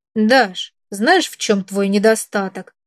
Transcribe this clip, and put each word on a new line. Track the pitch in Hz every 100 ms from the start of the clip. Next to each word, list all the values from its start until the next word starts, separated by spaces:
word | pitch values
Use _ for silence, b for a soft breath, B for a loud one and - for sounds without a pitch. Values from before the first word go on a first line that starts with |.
| _
Даш, | 220 214 262 214 180 - _ _
знаешь, | 196 240 370 -
в | -
чём | - 202
твой | 190 196 196
недостаток? | 202 214 220 - 208 190 190 190 _